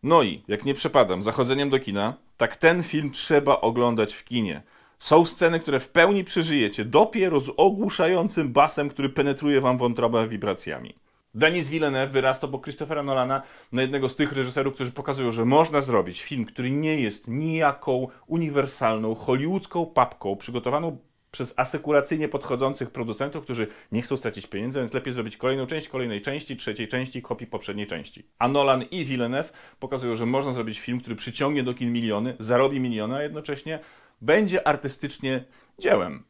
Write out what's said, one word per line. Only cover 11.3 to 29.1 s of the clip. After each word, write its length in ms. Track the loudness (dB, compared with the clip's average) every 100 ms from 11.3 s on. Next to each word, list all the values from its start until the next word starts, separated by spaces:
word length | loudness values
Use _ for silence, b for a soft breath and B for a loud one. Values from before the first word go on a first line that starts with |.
Denis 340 | 2 2 2 -2
Villeneuve 440 | -2 0 0 0
wyrastał, 380 | 2 2 0 -4
bo 80 | -8
Christophera 440 | -10 -10 -6 -4
Nolana, 400 | -2 0 0 -2 B B B
na 100 | -2
jednego 260 | 0 0 -2
z 80 | 0
tych 160 | -2
reżyserów, 420 | 0 -2 0 -2
którzy 180 | -2 -8
pokazują, 400 | -6 -6 -2 -2
że 120 | 0
można 360 | 4 6 6 2
zrobić 420 | 2 2 2 -6
film, 220 | -8 -6
który 260 | -6 -4 -4
nie 300 | -2 0 0
jest 280 | -2 -4 -8
nijaką 800 | -4 -2 2 2 2 -2 -2 -4 B B
uniwersalną, 880 | -4 0 0 -2 0 0 0 -2
hollywoodzką 720 | -4 0 0 2 -2 -4 -6 0
papką 500 | 2 2 0 -6 -6
przygotowaną 640 | -6 -4 -2 -2 -2 -8 _ _ _
przez 240 | -10 -6 -2
asekuracyjnie 720 | -2 -2 2 2 2 -2 -2
podchodzących 640 | -4 -4 -2 -2 -2 -8
producentów, 540 | -6 -8 -4 -6 -6
którzy 220 | -8 -6 -6 B B
nie 100 | -6
chcą 140 | -4 -4
stracić 300 | -4 -8 -10
pieniędzy, 340 | -8 -6 -4
więc 120 | -4
lepiej 220 | -4 -6
zrobić 220 | -6 -8 -4
kolejną 300 | -2 -2 -4
część, 220 | -6 -6
kolejnej 340 | -6 -4 -4
części, 340 | -6 -8 -8 -10
trzeciej 320 | -8 -6 -4
części, 340 | -4 -6 -10
kopii 240 | -8 -10 -8
poprzedniej 400 | -10 -8 -8 -6
części. 400 | -8 -10 -20 -20 _
A 100 | 0
Nolan 340 | 2 2 2
i 220 | -2 -8
Villeneuve 480 | -6